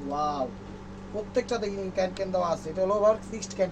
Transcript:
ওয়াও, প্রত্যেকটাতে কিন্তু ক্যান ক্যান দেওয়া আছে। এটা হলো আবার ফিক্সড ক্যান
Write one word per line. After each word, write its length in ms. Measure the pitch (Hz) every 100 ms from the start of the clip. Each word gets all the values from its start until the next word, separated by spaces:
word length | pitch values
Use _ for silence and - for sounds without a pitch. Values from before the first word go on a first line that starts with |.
| 139
ওয়াও, 380 | 143 151 143 127 - - - - - -
প্রত্যেকটাতে 560 | 208 208 254 247 233 202
কিন্তু 220 | 196 190 190
ক্যান 160 | 185 185
ক্যান 160 | 190
দেওয়া 180 | 185 175
আছে। 200 | 160 160
এটা 120 | 185
হলো 120 | 190
আবার 220 | 208 208 214 -
ফিক্সড 240 | 220 - -
ক্যান 140 | 180